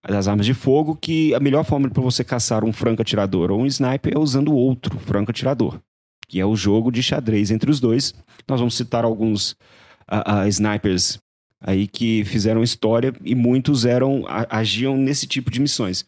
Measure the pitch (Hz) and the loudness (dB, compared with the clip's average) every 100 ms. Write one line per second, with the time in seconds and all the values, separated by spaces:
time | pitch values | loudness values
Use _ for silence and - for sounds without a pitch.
0 | - 101 98 104 104 131 131 139 156 156 | -2 -2 0 2 0 0 2 2 2 -4
1 | - 160 156 - 139 139 160 143 135 135 | -2 0 2 2 2 2 2 0 0 0
2 | 127 123 120 123 - 110 113 104 117 113 | 0 -2 -2 -2 0 0 0 0 -2 0
3 | 117 104 98 92 87 101 135 135 127 135 | 0 0 0 0 0 0 0 0 -2 0
4 | 160 147 151 135 151 143 131 123 - - | -2 0 2 2 2 4 2 0 -4 -8
5 | - 101 104 110 131 135 95 - _ _ | -2 -2 -2 -2 -2 0 -2 -4 _ _
6 | _ _ - 92 95 107 95 107 117 120 | _ _ -8 -2 0 0 2 2 2 0
7 | 123 143 113 107 101 110 135 147 120 120 | -2 -2 0 0 0 0 0 2 2 2
8 | - - _ - - 131 120 - 120 117 | -2 -8 _ -20 -4 -2 0 -2 -2 0
9 | 117 110 110 101 - - _ - - _ | 0 0 0 0 -4 -8 _ -20 -20 _
10 | - 107 - 101 101 98 107 104 104 92 | -6 -4 0 0 2 2 0 0 0 0
11 | - - _ _ _ _ - 95 101 - | -2 -6 _ _ _ _ -2 0 0 -2
12 | 117 110 98 113 104 113 117 - 110 117 | 0 0 0 0 2 2 0 0 2 2
13 | 131 120 - 127 120 131 131 139 120 123 | 0 -4 -2 0 2 2 2 2 2 2
14 | 131 139 - 85 - 110 113 107 135 135 | 2 0 -4 -6 -4 -2 -2 -2 0 0
15 | 135 143 - 135 120 120 139 - 101 90 | 0 -2 -4 -4 -4 -2 -2 -2 -4 -4